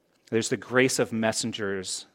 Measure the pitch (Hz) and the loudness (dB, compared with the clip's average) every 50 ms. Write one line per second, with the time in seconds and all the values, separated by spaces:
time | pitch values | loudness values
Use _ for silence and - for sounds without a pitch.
0 | _ _ _ _ _ - 113 113 107 - 131 101 - - 120 127 127 127 - - | _ _ _ _ _ -2 0 0 0 0 -2 -4 -4 2 4 4 6 6 4 2
1 | 120 - 117 110 113 110 107 - - 113 104 - 107 98 98 95 92 - - - | 0 0 0 0 0 0 0 0 -4 -6 -6 -4 -4 -4 -4 -6 -6 -8 -8 -10
2 | - - _ | -10 -14 _